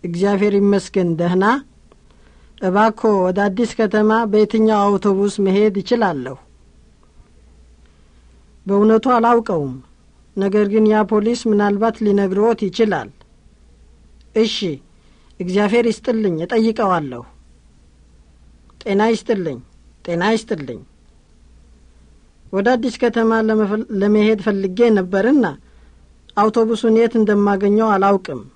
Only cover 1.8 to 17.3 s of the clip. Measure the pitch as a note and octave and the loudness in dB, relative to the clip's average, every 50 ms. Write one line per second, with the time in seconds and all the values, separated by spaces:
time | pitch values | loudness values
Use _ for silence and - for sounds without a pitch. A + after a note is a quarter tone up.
1.8 | _ _ - _ _ _ _ _ - - - - - - - - - F#3 F3+ G3+ | _ _ -20 _ _ _ _ _ -20 -20 -20 -20 -20 -20 -16 -6 -4 -2 0 2
2.8 | G#3+ A3+ A3 - - A3+ G#3 G3 F3+ F3+ F3+ F#3+ G3+ G#3 F#3+ G3 B3 A3 - - | 2 2 0 0 0 0 2 2 0 0 0 0 -2 -2 0 -2 -4 -4 -2 -2
3.8 | A3 G3+ F#3+ G#3+ G#3+ G#3+ A3 A3+ A#3 A3 G3 G#3+ G#3+ G#3+ - A3+ A3 A3 A3 G#3 | -2 0 0 0 2 2 2 2 0 0 2 2 2 2 2 2 2 2 2 2
4.8 | G3+ G3+ G3+ F#3+ - G#3 G3 F#3+ G3+ G#3 F#3+ - G3+ F#3+ F#3+ G3+ G#3+ G#3+ F#3+ G3+ | 2 2 0 0 0 0 0 0 0 -2 -2 -2 0 0 2 2 2 2 0 -2
5.8 | F#3+ - A#3+ A#3+ A3+ F#3+ E3 C#3 B2 B2+ C3+ - - _ _ _ - _ _ - | -2 -2 -2 0 0 -2 -2 -4 -8 -10 -12 -16 -20 _ _ _ -20 _ _ -20
6.8 | _ _ _ _ _ _ _ - - _ _ - _ - _ - - - - _ | _ _ _ _ _ _ _ -20 -20 _ _ -20 _ -20 _ -20 -20 -20 -20 _
7.8 | - - _ _ _ _ _ _ _ _ _ _ _ _ _ - _ F#3+ G3 G3+ | -20 -20 _ _ _ _ _ _ _ _ _ _ _ _ _ -18 _ -2 0 2
8.8 | G#3 G#3+ G#3+ A3 A3 C4 B3+ A#3 A3+ A#3 A#3+ A#3 A3+ - G3 E3 C#3+ C3+ B2+ C3 | 4 4 4 4 2 2 2 2 4 4 2 2 0 0 -4 -4 -4 -6 -8 -12
9.8 | B2+ _ - _ _ _ _ _ _ _ _ G3 G3 G3+ F#3+ G#3 G#3 G3+ G3+ A3 | -16 _ -20 _ _ _ _ _ _ _ _ -4 -4 0 0 0 0 2 2 2
10.8 | A3 G#3+ G#3+ G#3+ G#3+ F#3+ A3 G#3+ G#3 A3 A#3+ A#3+ - A3+ G#3+ G#3 G#3 G#3 G3+ G3+ | 4 4 4 2 0 0 0 0 0 0 -2 -2 -2 0 0 2 2 0 0 0
11.8 | G#3+ A3+ A3 - A3 G#3 G3+ G3+ G3 F#3+ F#3+ G3 G#3+ A#3 A3+ A3+ A3 F#3+ F#3 - | -2 -2 -2 -2 0 0 2 2 0 0 0 0 0 0 0 0 -4 -6 -2 -2
12.8 | A3+ G#3+ F#3+ D3 A2+ G2+ - - - _ _ _ _ - _ _ - _ - _ | 0 0 0 -4 -6 -10 -16 -20 -20 _ _ _ _ -20 _ _ -20 _ -20 _
13.8 | - _ - _ - - - - - - _ G#3+ A3+ G#3+ - - G#3 F3 D3 C3 | -20 _ -20 _ -20 -20 -20 -20 -20 -6 _ 0 0 0 -2 -6 -6 -6 -8 -8
14.8 | - _ _ _ _ - _ _ _ _ - _ F#3 F3+ F#3 G3+ G#3 G#3 G#3+ A#3+ | -14 _ _ _ _ -20 _ _ _ _ -14 _ -8 -4 -2 0 0 2 2 2
15.8 | A#3 A#3 G#3+ - - - A#3+ A3+ G#3+ G3 E3+ D#3 E3 F3 B3 A3+ A3+ A3+ A3 A3 | 0 0 -2 -2 -4 -4 -2 0 0 -2 -2 -2 -4 -2 0 0 2 0 0 0
16.8 | A3+ G3 F#3 E3+ D3+ C3+ B2 A#2+ A#2+ - | 0 0 0 -2 -2 -6 -12 -14 -16 -18